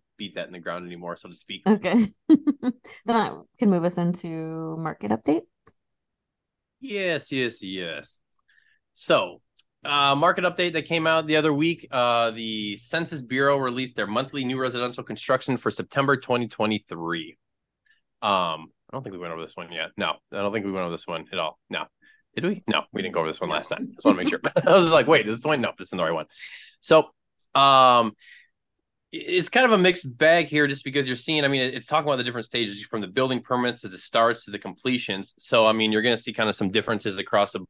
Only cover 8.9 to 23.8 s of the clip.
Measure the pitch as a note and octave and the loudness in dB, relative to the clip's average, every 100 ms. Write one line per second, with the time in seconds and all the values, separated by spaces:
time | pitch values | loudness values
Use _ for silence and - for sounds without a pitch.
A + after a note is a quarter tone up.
8.9 | - - D3 F#2 - _ - - _ D3 | -10 2 2 2 -8 _ -20 -20 _ -2
9.9 | C#3+ C#3 C#3 E3+ F#3+ F3+ F3 F3 D#3+ - | 2 4 4 4 2 0 0 -2 -2 -2
10.9 | E3 D#3+ D#3+ D#3 D#3 D3+ C#3+ E3 E3 - | 0 2 2 2 2 2 2 0 -2 -4
11.9 | C3 A#2+ A#2 A#2 A2 A2+ A2 G#2 G2+ - | 0 2 2 0 -2 -6 -6 -6 -8 -6
12.9 | E3 E3 D#3 A#2+ B2+ C#3 C#3 C3 A#2+ B2+ | -4 -4 -8 -4 0 2 2 0 -4 -4
13.9 | A#2+ G2+ A2 C3+ C#3+ B2+ C3 B2+ A#2+ B2 | -4 -2 -2 -4 -4 -4 -2 -2 -2 -4
14.9 | B2 B2 A#2 - C3 - B2 A2+ - - | -6 -10 -8 0 0 0 -2 -2 -4 -4
15.9 | C#3+ C#3 C3 - B2 A2+ - G#2+ G#2+ - | 0 2 0 0 -2 -2 -2 0 0 -4
16.9 | E2+ E2 E2+ D#2+ - _ _ _ _ _ | -8 -6 -6 -8 -16 _ _ _ _ _
17.9 | _ _ _ A2 F#2+ F2 D#2 D#2+ _ _ | _ _ _ 0 2 0 -4 -10 _ _
18.9 | C3 B2+ F2+ F2 E2 D#2+ - E2+ E2+ E2 | -12 -10 -10 -10 -10 -10 -14 -12 -8 -8
19.9 | - F2 - _ G2+ G2+ G#2+ G2 F#2+ F2 | -4 -4 -4 _ -6 -4 -4 -4 -4 -4
20.9 | E2+ - E2+ D#2 F#2 D#2+ - _ E2+ D2+ | -6 -8 -10 -6 -6 -6 -8 _ -8 -8
21.9 | _ _ _ _ - E3+ G#3+ - - - | _ _ _ _ -6 -4 -4 -2 -2 -2
22.9 | - F#2 E2+ D#2+ - E2+ D#2 - - | -6 -4 -2 -4 -4 -4 -4 -4 -8